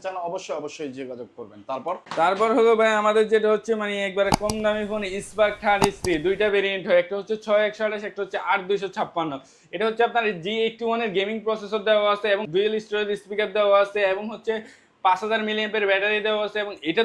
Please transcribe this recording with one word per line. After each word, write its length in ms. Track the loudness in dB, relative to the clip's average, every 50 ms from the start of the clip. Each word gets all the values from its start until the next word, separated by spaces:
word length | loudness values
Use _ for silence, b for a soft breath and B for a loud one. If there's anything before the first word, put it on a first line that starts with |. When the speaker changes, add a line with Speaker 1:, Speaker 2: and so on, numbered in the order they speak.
| -10
Speaker 1:
চান 120 | -8 -6 -6 -6 -6
অবশ্যই, 260 | -6 -8 -6 -6 -8 -6
অবশ্যই 300 | -8 -10 -10 -10 -10 -10 -10 -10
যোগাযোগ 300 | -10 -10 -10 -12 -14 -14 -14
করবেন। 240 | -16 -16 -16 -16 -16 -10 -8
তারপর? 240 | -8 -6 -6 -6 -8 -8 -8 -6 0 2
Speaker 2:
তারপর 280 | 2 2 4 2 2 2 4 4
হলো 140 | 6 6 6 6
ভাই 100 | 4 4 4 4
আমাদের 220 | 2 4 4 4 4 4
যেটা 160 | 4 4 4 4 2
হচ্ছে 180 | 2 0 -2 -2 -2
মানে 120 | -2 -4 -2 -2 -4 -2
একবারে 220 | 0 2 2 2 2 0
কম 140 | -2 -6 -4 -2 -2
দামি 200 | -2 -2 -2 -4 -6
ফোন 120 | -6 -6 -6 -6 -8 -8 -10 -6
Spark 260 | -2 0 0 0 0 -2 0
থার্টি 260 | 0 2 4 2 0 0 -2
থ্রি, 140 | -2 0 0 0 0
দুইটা 200 | 0 0 2 2 2 2
ভেরিয়েন্ট 300 | 2 0 0 -2 -2 0 2
হয়, 100 | 4 4
একটা 120 | 4 2 -4 -6
হচ্ছে 160 | -4 -6 -6 -6 -2
ছয় 180 | 2 2 2 2 2
একশো 140 | -2 -2 -4
আঠাশ, 160 | -4 -4 -4 -8 -8
একটা 100 | -6 -8
হচ্ছে 160 | -8 -6 -6 -4 0 0
আট 80 | 0 0 0 0
দুইশো 200 | -2 -2 -2 -4 -4
ছাপ্পান্ন। 360 | -6 -6 -4 -4 -4 -4 -4 -4 -8 -12 b b b b b -4
এটা 100 | -2 -2 0
হচ্ছে 140 | 2 2 2 2
আপনার 160 | 2 0 0 0 -2 -4 -6
জি 100 | -4 -2 0 0
এইটটি 200 | -2 -2 -4 -4
ওয়ান 160 | -2 -2 -2 -2
এর 60 | -2 0 -2
গেমিং 180 | -2 -2 -4 -4 -2
প্রসেসর 340 | -4 -4 -4 -4 -4 -4 -2 2 4
দেওয়া 200 | 4 4 4 2 0
আছে 140 | 2 2 0 0
এবং 100 | 0 0 0
ডুয়েল 220 | 0 0 2 2 0 -2 -4
স্টোরেজ 260 | -4 -2 -2 -2 -2 -4 -6
স্পিকার 260 | -6 -8 -4 -4 -2 0 0 2
দেওয়া 180 | 4 6 6 6 4
আছে 160 | 4 0 0 2 2
এবং 120 | 0 0 -4 -8
হচ্ছে 220 | -10 -8 -4 -4 -4 -4 -6 B B B B B B _ 2
পাঁচ 120 | 2 2 2 0
হাজার 160 | -2 0 0 0 0
মিলিঅ্যাম্পের 360 | -2 -2 -2 -2 0 0 2 4
ব্যাটারি 300 | 2 4 2 2 0 0 0
দেওয়া 160 | 0 0 0 -2
আছে 120 | -2 -2 -4 -4
এবং 80 | -6 -6 -6 -4 -2
এটা 120 | 0 0